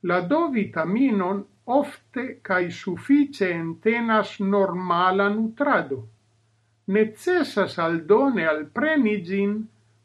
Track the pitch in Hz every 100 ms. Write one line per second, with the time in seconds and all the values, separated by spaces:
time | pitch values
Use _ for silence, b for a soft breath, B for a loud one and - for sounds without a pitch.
0 | 175 175 175 294 339 240 196 170 160 214
1 | 269 208 180 202 - _ - 262 262 -
2 | _ 254 247 - - 185 175 170 - 175
3 | - 285 285 - 185 165 165 165 220 233
4 | 233 214 202 - 196 202 190 180 180 175
5 | 185 190 202 208 226 - 285 220 - 135
6 | - _ _ _ _ _ _ _ - 196
7 | 220 - - 359 294 - 185 - 165 165
8 | 156 214 277 226 160 156 151 - 294 311
9 | 220 208 170 196 202 214 220 _ _ _